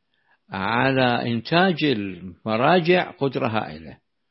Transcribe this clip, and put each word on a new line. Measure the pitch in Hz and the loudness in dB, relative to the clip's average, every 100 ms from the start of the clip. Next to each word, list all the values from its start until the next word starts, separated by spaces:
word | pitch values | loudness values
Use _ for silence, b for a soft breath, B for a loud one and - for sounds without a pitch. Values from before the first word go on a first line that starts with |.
| _ _ _ _ _ | _ _ _ _ _
على | 95 101 120 131 131 123 120 123 | -6 -2 0 2 2 2 0 -2
إنتاج | 117 - 170 190 151 | -4 0 2 2 2
المراجع | 151 110 98 87 92 - 110 110 143 180 160 180 - | 0 0 -4 -10 -14 -10 -4 2 4 4 4 2 0
قدرة | - 139 131 127 | -4 -4 -2 -2
هائلة، | 107 - 78 76 - _ _ _ | -2 -4 -10 -16 -20 _ _ _